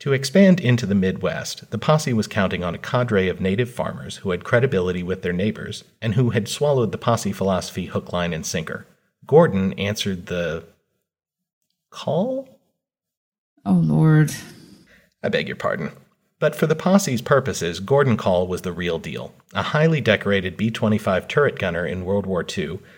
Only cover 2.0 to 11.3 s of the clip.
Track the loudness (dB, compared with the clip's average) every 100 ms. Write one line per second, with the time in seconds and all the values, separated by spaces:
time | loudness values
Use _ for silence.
2 | 2 0 0 0 0 0 -4 -6 -4 -2
3 | 2 2 2 0 0 0 -2 -4 -6 -6
4 | -12 -10 -6 -6 0 2 2 0 0 -2
5 | -4 -4 -4 -2 -2 -4 -8 -12 -16 _
6 | -2 0 2 0 -4 -2 0 2 0 -2
7 | -2 0 -2 -2 0 0 -2 -8 -6 -6
8 | -4 -4 -2 -4 -6 -6 -6 -10 -14 _
9 | _ _ 2 4 6 4 -2 -2 -4 -4
10 | -4 -6 -6 -6 -4 -6 -10 _ _ _
11 | _ _ _